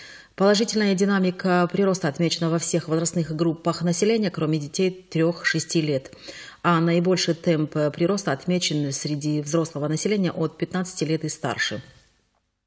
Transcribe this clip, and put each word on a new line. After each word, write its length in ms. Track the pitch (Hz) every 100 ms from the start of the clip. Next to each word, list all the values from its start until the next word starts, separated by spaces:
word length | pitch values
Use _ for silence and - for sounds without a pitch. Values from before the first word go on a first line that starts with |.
| - - - -
Положительная 600 | 196 202 233 214 202 185
динамика 760 | 202 196 185 180 190 180 175
прироста 360 | - 196 185 156
отмечена 420 | 139 165 - 165
во 80 | 165
всех 300 | - 170 151
возрастных 480 | 160 165 175 160 156
группах 480 | 165 165 170 160
населения, 480 | 175 170 208 226 196
кроме 260 | - 156 156
детей 480 | 143 - 185 180 -
трех-шести 720 | 160 160 170 - 160 - 170
лет. 300 | 156 135 - - - - - -
А 160 | 170 165
наибольший 560 | 165 170 175 175 - 165
темп 380 | 180 156 151 156 151
прироста 380 | 147 175 202 151
отмечен 600 | 139 - 180 - 151 143
среди 480 | 135 147 147 151 151
взрослого 460 | 143 165 160 147 151
населения 420 | 156 196 208 175
от 260 | - 160 -
пятнадцати 460 | 165 185 180 -
лет 200 | 151 160 156
и 40 |
старше. 540 | - 131 104 - 107 - - _ _ _ _ _ _